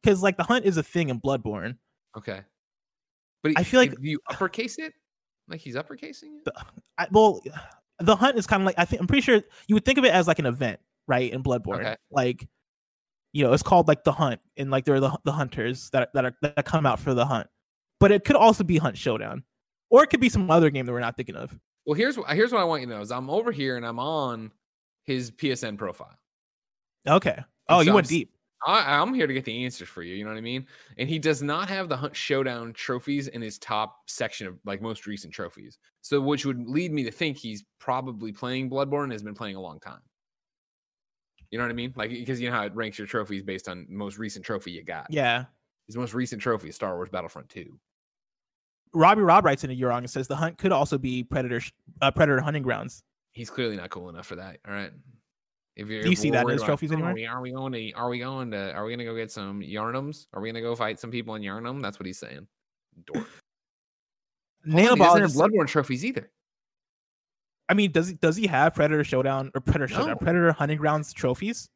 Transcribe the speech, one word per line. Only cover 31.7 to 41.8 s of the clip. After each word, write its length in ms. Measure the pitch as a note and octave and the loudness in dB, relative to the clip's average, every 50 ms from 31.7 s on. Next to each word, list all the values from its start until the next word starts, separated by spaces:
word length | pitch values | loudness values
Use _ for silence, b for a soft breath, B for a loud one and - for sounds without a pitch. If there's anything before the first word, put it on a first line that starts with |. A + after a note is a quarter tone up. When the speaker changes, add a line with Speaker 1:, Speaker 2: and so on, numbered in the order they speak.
Speaker 2:
have 180 | G3 F#3+ F#3+ E3 | -6 -8 -4 -6
the 80 | C#3+ | -6
Hunt 180 | B2+ C#3+ C#3+ - | -6 -6 -8 -8
Showdown 580 | - - - C#3+ C3+ C3+ C3 A#2+ A#2+ A#2 A#2 A2+ | -8 -4 -2 0 0 0 -2 -4 -6 -10 -12 -14
trophies 520 | - - - B2 B2 - C#3+ C#3+ C#3+ C3+ C3+ | -10 -6 -6 -6 -6 -4 -4 -4 -4 -6 -8
in 120 | - A#2 | -10 -10
his 160 | A2+ G#2+ G#2 - | -10 -10 -12 -14
top 380 | - - A2 G#2+ A2 G#2+ - _ _ | -8 -4 -2 -2 -2 -4 -8 _ _
section 400 | - - - A#2+ A2 - - G#2+ | -14 -8 -6 -6 -6 -6 -10 -12
of, 120 | F#2 F2+ - _ | -12 -14 -14 _
like, 160 | G#2 G2 G2 | -10 -8 -8
most 240 | A2 A2+ A2 - - | -8 -10 -10 -10 -10
recent 260 | G#2 G#2 G2+ G2 D#2+ - | -12 -12 -12 -12 -16 -12
trophies. 440 | - F#2+ E2+ _ - G1+ - - _ _ _ _ _ | -12 -12 -12 _ -18 -20 -20 -20 _ _ _ _ _
So, 180 | - - C#3+ C#3+ | -6 -2 0 0
which 240 | C3+ C#3 D3 C#3 C#3+ | 2 0 -2 0 -2
would 220 | C#3 C3 B2 A#2+ A2+ | -4 -4 -4 -6 -4
lead 240 | C3+ D#3 F3+ F3 | -2 -2 -2 -2
me 100 | D3+ D3 B2+ | -4 -4 -4
to 60 | A2+ | -6
think 280 | - - E3+ D3+ C3 C#3 | -4 -4 -4 -4 -4 -6
he's 260 | - A2+ G#2+ G2+ G2+ _ _ _ | -10 -12 -12 -12 -16 _ _ _
probably 520 | - - B2 C3 C3 C3 A#2 G#2 A2 G#2+ | -6 -4 -4 -4 -4 -8 -12 -10 -12 -12
playing 380 | G2+ - C3 B2 B2+ C3 C3 B2+ | -10 -10 -8 -6 -6 -6 -6 -4
Bloodborne 340 | C3 C3+ C#3 C#3 C#3+ D3 C#3+ | -4 -4 -2 -2 -2 -4 -4
and 80 | C3+ | -6
has 100 | A#2 G#2+ | -8 -10
been 120 | G#2 G#2 G2+ | -10 -12 -12
playing 220 | G2+ A#2 G2+ F#2+ | -10 -10 -10 -10
a 40 | F#2+ | -10
long 200 | F#2 E2+ D2+ - | -12 -14 -16 -16
time. 220 | _ F#2 - - _ _ _ _ _ _ _ _ _ _ _ _ _ _ _ _ _ _ _ _ _ _ _ _ _ _ _ _ - _ | _ -20 -20 -20 _ _ _ _ _ _ _ _ _ _ _ _ _ _ _ _ _ _ _ _ _ _ _ _ _ _ _ _ -16 _
You 80 | G#2 A#2 | -8 -6
know 60 | B2 | -6
what 60 | A#2+ | -4
I 40 | A#2 | -4
mean? 180 | A#2+ | -6